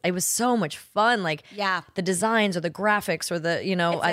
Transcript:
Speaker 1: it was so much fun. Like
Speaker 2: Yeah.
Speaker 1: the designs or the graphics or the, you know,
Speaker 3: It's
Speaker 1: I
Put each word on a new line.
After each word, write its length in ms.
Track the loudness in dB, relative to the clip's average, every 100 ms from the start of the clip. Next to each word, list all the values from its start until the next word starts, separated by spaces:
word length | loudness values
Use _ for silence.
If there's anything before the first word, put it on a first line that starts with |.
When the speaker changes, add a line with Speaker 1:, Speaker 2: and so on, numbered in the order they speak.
Speaker 1:
it 80 | -2
was 140 | -2 -2
so 320 | 0 2 2
much 180 | 0 -6
fun. 460 | -6 0 2 2
Like 220 | 0 -4 -8
Speaker 2:
Yeah. 260 | -6 -2 -4 -4
Speaker 1:
the 80 | -4
designs 520 | -2 0 2 2 2
or 60 | 0
the 100 | -4
graphics 600 | -2 2 2 0 -4 -2
or 80 | -2
the, 260 | -2 -2
you 120 | 0 0
know, 160 | 2
Speaker 3:
It's 80 | 2
Speaker 1:
I 60 | 0